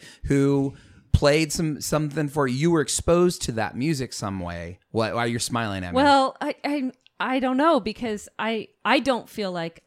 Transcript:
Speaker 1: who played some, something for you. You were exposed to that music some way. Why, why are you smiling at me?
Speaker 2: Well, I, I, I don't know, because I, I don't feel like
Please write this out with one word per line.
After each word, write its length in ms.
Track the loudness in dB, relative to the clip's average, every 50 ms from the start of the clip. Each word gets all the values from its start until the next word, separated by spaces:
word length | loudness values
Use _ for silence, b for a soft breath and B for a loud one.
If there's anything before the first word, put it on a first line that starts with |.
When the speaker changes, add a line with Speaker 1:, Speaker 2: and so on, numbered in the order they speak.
| B B B B B
Speaker 1:
who 500 | 0 2 4 4 4 4 2 0 -2 -4 B B B B B B B 0
played 400 | 4 4 4 4 4 2 0 -2
some, 260 | -2 -2 -2 -2 -4
something 480 | -4 -2 -2 0 0 -2 -2 -2 -4 -2
for 180 | 0 0 0
you. 120 | 0 0 2
You 140 | 2 2
were 100 | 4 2
exposed 600 | 2 0 -2 -2 2 4 4 6 4 4 2 0 -4
to 100 | -6 -4
that 240 | -2 -4 -4 -4 -2
music 340 | -2 -2 -2 -2 -4 -8
some 300 | -8 -8 -6 -6 -6 -6
way. 380 | -6 -6 -8 -8 -10 -10 -12 -16 _ _
Why, 220 | -4 -2 -2 -2 -2
why 60 | -2 -2
are 40 | -2
you 120 | -2 -2
smiling 440 | -4 -4 -2 -2 -2 -2 -4 -4 -4
at 80 | -2 0
me? 20 | 2
Speaker 2:
Well, 380 | 4 6 6 6 4 2 -2 -4
I, 140 | -6 -6 -6 -6 -4
I, 280 | -4 -4 -2 -4 -6 -8 _ _ _ _ -8
I 200 | -4 -2 -2 0
don't 180 | 0 0 0 2
know, 220 | 4 4 4 2
because 460 | 2 -2 -6 -6 -6 -6 -6 -8 -10 -12 -10 -8
I, 300 | -4 -4 -4 -4 -6 -8 _ _ 0
I 140 | 2 2 2
don't 300 | 2 2 0 -2 -4 -8
feel 220 | -8 -6 -6 -6
like 320 | -4 -6 -6 -8 -10 -12 _